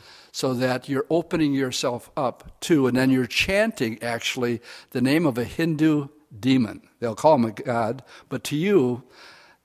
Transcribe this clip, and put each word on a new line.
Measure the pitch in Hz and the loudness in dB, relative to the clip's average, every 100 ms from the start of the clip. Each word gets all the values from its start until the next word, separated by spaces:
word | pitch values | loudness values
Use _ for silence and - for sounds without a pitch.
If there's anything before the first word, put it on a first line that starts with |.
| - - - | -20 -20 -18
so | - 135 | -6 -4
that | 123 127 123 - | 0 -2 -2 -4
you're | 135 - | -4 0
opening | 165 170 165 151 | -2 -2 0 0
yourself | 139 131 - 139 120 - - | 0 -2 -2 -4 -4 -8 -4
up | 127 - - - | -4 -4 -16 -12
to, | - 156 131 | 0 2 4
and | 123 | 4
then | 131 | 4
you're | 131 123 | 2 0
chanting, | - - 196 220 220 113 113 | -2 0 2 0 0 -4 -4
actually, | 120 117 - 127 120 117 - - - | -6 -6 -6 -4 -2 -4 -6 -20 -10
the | 131 | -2
name | 127 151 165 | 2 2 2
of | 120 | 0
a | |
Hindu | 110 - 165 151 156 151 139 - _ 110 | -4 -2 -2 2 2 2 -2 -12 _ -4
demon. | 120 135 107 98 _ - | 2 2 2 -4 _ -8
They'll | 117 107 | -8 0
call | 151 147 | 4 4
him | 113 | 2
a | |
god, | 101 139 117 110 131 - - - | -2 -4 -2 -2 -4 -12 -20 -10
but | 127 - | -10 -6
to | 147 | -2
you, | 190 196 127 120 - - - - - _ | 2 4 4 0 -8 -20 -20 -20 -20 _